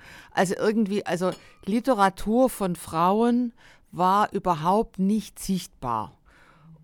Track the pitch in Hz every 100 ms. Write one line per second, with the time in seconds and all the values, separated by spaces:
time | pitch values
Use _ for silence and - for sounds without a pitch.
0 | - - - - 185 - 202 220 196 208
1 | - 170 185 - - - - 233 269 214
2 | 190 - 202 233 262 - 190 170 - 160
3 | 175 214 240 240 240 - - - _ 160
4 | 180 202 208 202 180 160 165 202 220 -
5 | 190 214 - - - 185 - _ 127 110
6 | 104 - _ - - _ - -